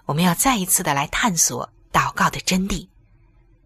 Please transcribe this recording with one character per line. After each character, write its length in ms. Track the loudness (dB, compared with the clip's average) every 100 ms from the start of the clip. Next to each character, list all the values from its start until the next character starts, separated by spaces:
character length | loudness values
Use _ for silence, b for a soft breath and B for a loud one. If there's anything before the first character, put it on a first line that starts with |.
| -4
我 80 |
们 100 | 0
要 100 | 2
再 240 | 2 2 0
一 80 | 0
次 160 | -2
的 140 | 0 -2
来 100 | -2
探 300 | 0 0 2
索 340 | 0 -2 -10 _ _
祷 180 | 0 0
告 160 | 0 -2
的 100 | -2
真 280 | -2 -2 -2
谛。 220 | -4 -8 _ _ _ _ _ _ _